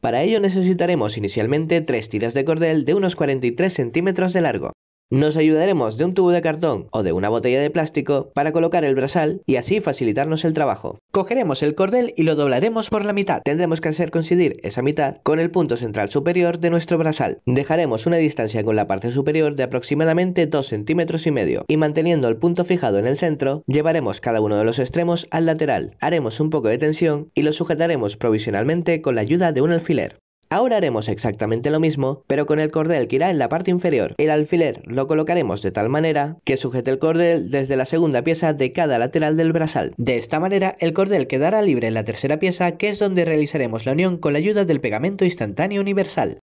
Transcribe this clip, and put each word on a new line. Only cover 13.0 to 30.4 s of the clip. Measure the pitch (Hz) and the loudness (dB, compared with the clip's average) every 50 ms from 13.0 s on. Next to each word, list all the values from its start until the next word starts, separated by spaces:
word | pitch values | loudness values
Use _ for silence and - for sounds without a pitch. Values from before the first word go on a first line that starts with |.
| 202 | 0
la | 208 | 0
mitad. | 202 202 196 185 165 - - | -2 -2 0 0 -2 -2 0
Tendremos | 143 147 160 180 175 160 156 | -2 0 0 2 0 0 0
que | 160 165 | -2 -4
hacer | 151 156 175 156 | -2 -2 -2 -2
coincidir | - 165 160 160 180 175 180 139 - - - | 0 -4 0 2 4 4 4 2 2 -2 -8
esa | 95 104 123 | -8 -4 -2
mitad | 123 139 151 156 147 135 139 - | -2 0 0 0 0 -2 -2 -4
con | _ 139 151 156 | _ 0 2 2
el | 165 170 | 0 0
punto | 170 185 170 147 120 | 0 0 0 0 0
central | 117 123 113 101 113 101 98 | -2 -2 -4 -2 -2 -4 0
superior | - 143 135 170 175 180 175 170 170 170 | -2 -2 0 0 0 2 2 0 0 0
de | 165 170 | 0 0
nuestro | 170 170 165 - 180 165 | 0 0 0 0 0 0
brazal. | 160 160 151 - 131 104 - - _ | 2 0 0 0 -2 -4 -4 -4 _
Dejaremos | - 123 135 139 - 160 165 170 139 113 110 - | 0 0 0 0 0 0 0 2 0 0 -2 0
una | 170 170 | 2 2
distancia | 170 160 151 147 - 113 107 107 113 101 | 4 2 2 0 -2 -4 -2 -2 -2 0
con | 113 110 107 | 2 2 2
la | 101 - | 2 0
parte | 98 95 98 120 | -2 -4 -2 -2
superior | 120 139 135 143 151 160 156 147 143 | -2 0 0 0 2 2 2 0 0
de | 139 131 | -2 -4
aproximadamente | 123 127 127 120 - 151 143 160 160 160 175 185 185 180 185 170 156 | -2 -2 -4 -2 -2 -2 0 2 2 2 2 2 0 2 0 0 2
dos | 160 147 135 - | 0 -2 -2 -2
centímetros | 117 104 104 - 160 165 165 165 165 160 160 165 | -6 -6 -2 -2 0 0 0 -2 -4 -2 -2 0
y | |
medio | 151 127 98 76 60 - - - | 0 0 0 0 -2 -2 -2 0
y | 151 | 0
manteniendo | 156 156 151 147 165 160 170 170 156 127 117 | 2 2 0 0 0 0 2 2 2 2 0
el | 113 113 | 0 2
punto | 113 175 175 175 175 | 0 0 0 0 0
fijado | 175 190 180 - 117 101 98 | 0 0 0 0 0 0 2
en | 104 | 2
el | 123 139 143 | 0 0 0
centro, | - 170 151 143 139 135 135 151 - - | 0 -2 0 0 0 -2 -2 -2 -4 0
llevaremos | 135 147 151 160 160 165 135 104 95 - | 0 2 2 2 2 2 0 -2 -4 -4
cada | - 120 117 110 | -2 -2 0 2
uno | 107 104 104 104 | 2 2 2 2
de | 107 | 2
los | 113 117 139 | 2 2 0
extremos | 131 123 - 165 170 170 170 170 - - | -2 -2 0 -2 0 0 0 -2 -4 -4
al | - 160 165 | -2 0 0
lateral. | 165 160 156 160 143 123 92 65 - - _ | 0 2 0 0 0 0 -2 -2 -6 -8 _
Haremos | - 147 170 170 135 110 110 - | -2 0 0 0 0 -2 -2 -2
un | 151 156 | -2 0
poco | 160 151 113 107 | 0 0 2 2
de | 110 127 | 2 2
tensión | 151 151 156 156 175 160 151 147 151 - _ | 2 0 0 2 0 0 0 0 -4 -4 _
y | - | 0
lo | 143 151 | 0 0
sujetaremos | 151 - 170 160 165 147 165 170 165 135 113 104 104 | 0 -2 -2 -2 0 0 2 0 0 0 -2 -4 -4
provisionalmente | - - 120 110 107 107 120 101 98 110 139 160 175 165 165 170 156 | -2 0 0 2 2 0 -2 -2 0 0 0 0 0 0 0 -2 0
con | 160 147 127 | 0 -2 0
la | 113 | 0
ayuda | 107 110 151 175 185 170 | 0 0 2 2 2 2
de | 151 131 | 2 2
un | 139 160 175 | 2 2 2
alfiler. | 165 170 - 165 123 82 - - _ _ _ _ _ | 0 0 0 -2 -2 -2 -4 -8 _ _ _ _ _